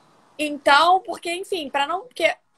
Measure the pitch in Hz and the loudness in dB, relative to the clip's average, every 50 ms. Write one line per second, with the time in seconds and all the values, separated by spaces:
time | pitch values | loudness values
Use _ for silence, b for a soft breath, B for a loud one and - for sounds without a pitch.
0 | _ _ _ _ _ _ _ - 302 294 294 - - 302 277 285 320 349 370 381 | _ _ _ _ _ _ _ -6 -6 -6 -6 -2 2 4 4 6 6 4 2 2
1 | 370 349 - - - 349 339 359 392 - 392 349 294 247 - 277 277 294 339 381 | 0 -6 -12 -10 -8 -8 -8 -8 -6 -8 -8 -8 -8 -6 -4 -4 -2 -2 -4 -8
2 | 494 - _ - - 302 - _ _ _ _ | -10 -12 _ -2 -2 -2 -2 _ _ _ _